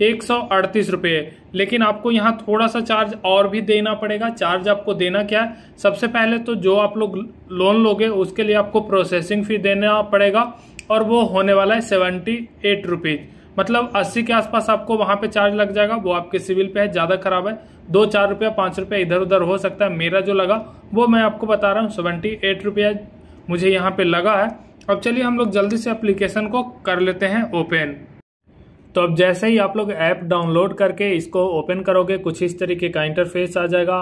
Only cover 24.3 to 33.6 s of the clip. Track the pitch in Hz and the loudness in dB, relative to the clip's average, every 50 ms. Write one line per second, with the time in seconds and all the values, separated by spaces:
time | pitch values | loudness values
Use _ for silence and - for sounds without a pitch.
24.3 | 208 190 208 226 - - - - - - - - 202 185 - 233 240 254 247 247 | 2 2 2 0 -4 -8 -16 -20 -20 -8 -4 -2 -2 -2 -2 -2 -2 0 0 0
25.3 | 240 240 240 202 190 202 196 208 233 226 - 240 226 226 220 202 190 190 196 185 | 0 0 0 0 2 2 2 2 0 -2 -2 -4 -4 -2 0 0 0 0 -2 -2
26.3 | 196 214 214 208 247 247 247 - - - - 190 180 180 185 185 180 185 202 190 | -2 -4 -4 -2 -2 -4 -4 -4 -8 -8 -4 -2 0 0 0 0 0 0 -2 -2
27.3 | 202 233 220 - 170 170 160 170 170 160 151 143 143 143 - - - - _ _ | 0 0 -2 -2 -2 -2 -2 0 0 -2 -2 -2 -6 -10 -16 -20 -20 -20 _ _
28.3 | _ _ _ _ _ - - - - - - - - 180 175 170 160 170 180 185 | _ _ _ _ _ -20 -20 -20 -20 -20 -12 -4 -2 0 0 2 2 4 4 2
29.3 | 180 180 220 226 226 214 196 190 208 214 208 208 185 160 165 170 180 180 175 165 | 2 2 2 2 2 2 2 0 -2 -4 -4 -4 -2 0 0 0 0 -2 -2 -2
30.3 | 180 175 170 165 160 170 190 202 - - 196 180 165 190 202 202 180 165 165 - | -2 0 0 0 2 2 2 0 0 0 0 0 0 0 -2 -2 -2 -2 -4 -2
31.3 | - 185 185 190 170 151 147 180 180 190 185 196 180 185 180 185 190 185 185 165 | -2 0 0 0 0 -2 -2 -2 -4 -2 0 2 2 2 2 2 0 -2 -2 -4
32.3 | 160 - 180 170 175 - 185 180 175 175 180 170 170 156 151 156 156 180 170 175 | -4 -2 -4 -4 -4 -4 -4 -4 -2 -2 -4 -4 -2 -2 -2 -2 0 -2 -2 -2
33.3 | - 180 180 170 180 185 | -2 -4 -4 -2 -2 -2